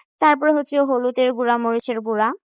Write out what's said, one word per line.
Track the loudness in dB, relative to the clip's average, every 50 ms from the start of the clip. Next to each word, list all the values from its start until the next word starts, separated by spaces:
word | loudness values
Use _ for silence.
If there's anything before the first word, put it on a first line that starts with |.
| -20 _ _ 0
তারপরে | 2 2 2 2 2 2 2
হচ্ছে | 2 0 0 0 0 0
হলুদের | 2 0 0 -2 -2 0 0 0 0 0
গুঁড়া, | 0 0 0 0
মরিচের | 0 0 -2 -2 -2 -2 -4 -6 -6
গুঁড়া | -4 -4 -2 0 0 -2 -2 -6 _